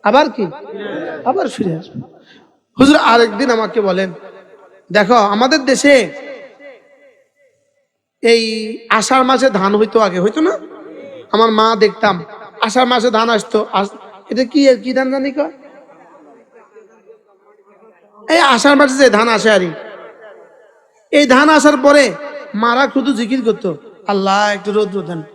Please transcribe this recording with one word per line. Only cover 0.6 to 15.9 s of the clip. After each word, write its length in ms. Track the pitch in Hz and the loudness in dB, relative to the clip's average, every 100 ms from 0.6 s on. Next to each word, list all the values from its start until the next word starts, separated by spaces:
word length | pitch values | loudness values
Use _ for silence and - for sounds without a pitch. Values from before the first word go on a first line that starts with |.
| - - 202 - - - | -16 -14 -12 -12 -12 -8
আবার 220 | 240 370 262 | -4 -4 -6
ফিরে 280 | - 190 | -6 -6
আসবে। 420 | 160 - 139 - - _ - _ _ _ - | -6 -10 -18 -18 -20 _ -20 _ _ _ 0
হুজুর 160 | 277 | 2
আরেকদিন 560 | 302 - 233 226 208 262 | 2 2 2 0 -2 -2
আমাকে 300 | 226 214 233 | -2 -2 -4
বলেন, 320 | 202 185 190 156 190 - _ - _ _ _ | -2 -2 -6 -10 -20 -20 _ -20 _ _ _
"দেখো, 200 | 185 196 | -2 2
আমাদের 520 | 240 202 208 254 302 | 2 2 0 0 0
দেশে 440 | 269 254 285 269 175 - - - - _ 285 233 _ 571 523 480 539 587 539 _ _ _ _ _ _ _ | 0 2 4 4 2 -10 -16 -18 -20 _ -20 -20 _ _ _ _ _ _ _ _ _ _ _ _ _ _
এই 560 | 226 233 226 220 220 240 - | 2 2 0 -6 -8 -12 -2
আষাঢ় 340 | 220 - 262 | -2 2 0
মাসে 260 | 254 262 262 | 2 2 2
ধান 260 | 196 190 | 0 0
হইতো, 240 | 208 214 226 | 0 2 2
আগে 200 | 208 180 | 0 0
হইতো 220 | 196 311 | -2 0
না?" 180 | 330 640 - - - - - - - | -2 -2 -12 -20 -20 -20 -20 -20 -4
আমার 200 | 220 226 | 0 2
মা 240 | 214 220 226 | 2 0 2
দেখতাম, 460 | 208 175 214 180 165 - - - | 0 2 -2 -2 -8 -18 -20 -6
আষাঢ় 240 | 220 247 | -2 0
মাসে 260 | 247 247 240 | 0 0 0
ধান 180 | 220 226 | 0 0
আসতো। 360 | 220 - 214 214 | -2 -2 -4 -2
আস-, 260 | 190 202 - - - - | -4 -4 -10 -20 -20 -8
এটা 140 | 220 | -4
কি, 320 | 247 302 277 240 | -2 2 4 2
কি 100 | 247 | -2
ধান 180 | 262 262 | -4 -2
জানি 200 | 269 277 | -4 -4
কয়? 200 | 277 311 - - - - | -4 -6 -8 -20 -20 -20